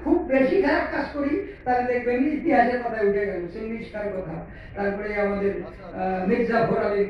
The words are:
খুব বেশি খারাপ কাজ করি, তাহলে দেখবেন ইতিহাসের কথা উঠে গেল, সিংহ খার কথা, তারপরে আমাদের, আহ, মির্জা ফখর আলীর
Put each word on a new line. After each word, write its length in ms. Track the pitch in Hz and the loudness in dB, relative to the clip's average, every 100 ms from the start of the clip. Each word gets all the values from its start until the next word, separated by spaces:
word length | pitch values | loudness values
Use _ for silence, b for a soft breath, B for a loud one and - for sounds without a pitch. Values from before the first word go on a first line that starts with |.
খুব 220 | - - 247 | 2 2 4
বেশি 360 | 269 262 392 | 4 4 4
খারাপ 220 | - 330 - | 4 2 0
কাজ 140 | 294 277 | -2 -4
করি, 400 | 285 277 392 - - | -2 0 -2 -4 -8
তাহলে 300 | 254 247 247 | 0 0 2
দেখবেন 340 | 247 233 254 294 | 0 2 2 2
ইতিহাসের 520 | - - 240 240 247 | 0 2 4 4 2
কথা 220 | 226 196 | -2 0
উঠে 240 | 202 202 196 | 0 2 0
গেল, 220 | 180 170 | -4 -6
সিংহ 300 | 220 220 226 - | -8 -8 -8 -8
খার 160 | 214 202 | -8 -6
কথা, 360 | 185 160 165 - B B 202 | -6 -8 -10 -12 B B -4
তারপরে 460 | 202 202 208 208 | -2 -2 -4 0
আমাদের, 420 | 202 196 196 175 - | 0 2 0 -2 -8
আহ, 600 | - - 185 190 190 185 | -12 -12 -4 -2 0 2
মির্জা 400 | 233 226 226 - | 2 2 2 2
ফখর 240 | - 208 | 2 2
আলীর 180 | 202 | 0